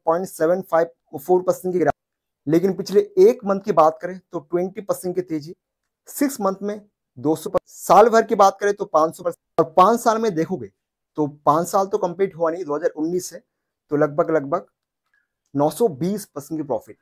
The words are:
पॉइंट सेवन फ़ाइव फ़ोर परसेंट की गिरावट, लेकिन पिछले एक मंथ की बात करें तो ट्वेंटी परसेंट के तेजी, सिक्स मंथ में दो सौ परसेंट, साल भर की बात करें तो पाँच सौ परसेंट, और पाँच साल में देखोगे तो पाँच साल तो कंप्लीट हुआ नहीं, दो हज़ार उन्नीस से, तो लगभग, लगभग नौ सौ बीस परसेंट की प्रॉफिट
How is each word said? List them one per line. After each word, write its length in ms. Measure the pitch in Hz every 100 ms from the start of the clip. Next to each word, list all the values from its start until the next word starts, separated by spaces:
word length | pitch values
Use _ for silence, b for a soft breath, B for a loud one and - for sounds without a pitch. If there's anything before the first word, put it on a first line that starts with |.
| -
पॉइंट 220 | 170 190
सेवन 340 | - 160 185
फ़ाइव 540 | 185 165 170 _ _ 156
फ़ोर 240 | 165 180
परसेंट 320 | 180 180 185
की 40 | 180
गिरावट, 160 | 156 - _ _ _ _ -
लेकिन 260 | 160 196
पिछले 280 | 190 185 202 202 -
एक 240 | 196 247 190
मंथ 160 | 190
की 100 | 214
बात 260 | 170 156 160
करें 180 | 175 185 _
तो 80 | 170
ट्वेंटी 400 | 151 175 185 202
परसेंट 320 | 202 175 180 180
के 60 |
तेजी, 320 | 180 156 147 - _ _ _ _ -
सिक्स 300 | - 285 277
मंथ 200 | 190 190
में 180 | 202 208 - _ _ -
दो 180 | 135 156
सौ 140 | 208
परसेंट, 280 | 185 - -
साल 320 | - 180 233
भर 140 | 220
की 120 | 208 220
बात 200 | 196 196
करें 140 | 202
तो 120 | 202 196
पाँच 300 | 156 160 -
सौ 60 |
परसेंट, 360 | 180 170 _ -
और 140 | 160 180
पाँच 220 | 185 233
साल 180 | 240 220
में 140 | 220 160
देखोगे 360 | 160 180 107 _ _ _ _ -
तो 100 | 151 147 -
पाँच 220 | 151 170
साल 180 | 202 190
तो 100 | 202
कंप्लीट 380 | 180 170 196 151
हुआ 160 | 165
नहीं, 140 | 170 156
दो 100 | 147
हज़ार 140 | 160
उन्नीस 380 | - 160 175 -
से, 120 | - _ _ _ _ -
तो 40 | 147
लगभग, 340 | 151 147 165
लगभग 340 | 160 139 175 202 _ _ _ _ _ _ _ _
नौ 160 | 139 151
सौ 180 | 156 233
बीस 360 | 135 170 202 -
परसेंट 340 | 147 - 160
की 60 | 151
प्रॉफिट 320 | 113 - -